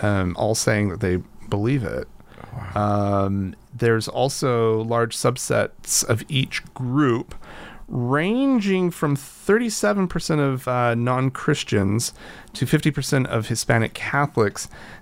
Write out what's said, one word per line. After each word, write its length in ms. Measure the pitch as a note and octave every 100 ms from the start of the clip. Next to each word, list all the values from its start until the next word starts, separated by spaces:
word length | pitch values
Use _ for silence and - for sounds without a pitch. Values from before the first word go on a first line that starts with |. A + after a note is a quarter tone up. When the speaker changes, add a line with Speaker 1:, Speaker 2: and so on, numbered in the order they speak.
Speaker 1:
um, 340 | G#2 G2+ F2+ E2+
all 180 | G#2+ A#2
saying 340 | - G#2+ G#2
that 100 | F2
they 160 | G2 F2+ - - -
believe 340 | G2+ A2 C#3
it. 240 | F#2+ A#1+ - - - - - - F#2+ G#2
Speaker 2:
Wow. 500 | G#2 G#2 G2+ G2+ G2
Speaker 1:
Um, 300 | G2 F#2+ - -
there's 340 | A#2 A#2 A2+ -
also 720 | B2+ C3 - C#3 A#2+ A2+ A2
large 320 | A2+ A#2 A#2 -
subsets 880 | C3 B2+ - A2+ G#2+ - - - -
of 180 | G#2+ -
each 360 | C#3 C3+ - -
group, 600 | - B2+ C3+ C#3+ A#2 - - - - - - -
ranging 1040 | B2+ A#2+ C#3+ F3 A#3+ C#4 B3+ G3 F#3+ F3+
from 240 | - D3+ C#3+
thirty-seven 920 | - - - G#3+ A#3 - G#3 G3+ F#3
percent 320 | E3 - D3+
of, 260 | C#3 C3 B2+
uh, 260 | B2 A#2+ A#2
non-Christians 1200 | A#2+ B2+ C3 C3 - D3 - G#2+ G2 G#2+ - - - - -
to 120 | - B2+
fifty 260 | D#3 D3+
percent 360 | C#3+ C3 C#3 B2+
of 200 | A2+ G#2+
Hispanic 460 | A#2 - A#2 A2
Catholics, 720 | - - C#3 C#3+ - G#2 - - - - -